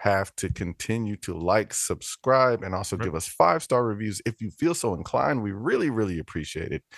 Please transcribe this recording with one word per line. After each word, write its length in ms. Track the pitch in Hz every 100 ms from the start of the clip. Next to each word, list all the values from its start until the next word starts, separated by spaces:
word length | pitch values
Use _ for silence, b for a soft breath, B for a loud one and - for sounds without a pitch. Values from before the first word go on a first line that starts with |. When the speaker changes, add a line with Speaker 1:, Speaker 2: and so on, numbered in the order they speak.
Speaker 1:
have 340 | 104 98 98
to 160 | - 95
continue 640 | - 87 87 - 113 110 104
to 160 | - 82
like, 340 | 85 104 104
subscribe, 920 | - - 85 - - - 131 127 117
and 100 | 95
also 220 | 92 101 90
Speaker 2:
Right. 80 |
Speaker 1:
give 100 | 92
us 140 | 80 -
five-star 560 | - 165 165 - 127
reviews 360 | 117 104 107 98 -
if 140 | 113
you 100 | 110
feel 240 | - 165
so 180 | 170 117
inclined. 460 | 87 - 123 139 139
We 120 | 104
really, 360 | 98 131 247 170
really 300 | 113 104 85
appreciate 540 | 78 82 76 - 80
it. 100 | - -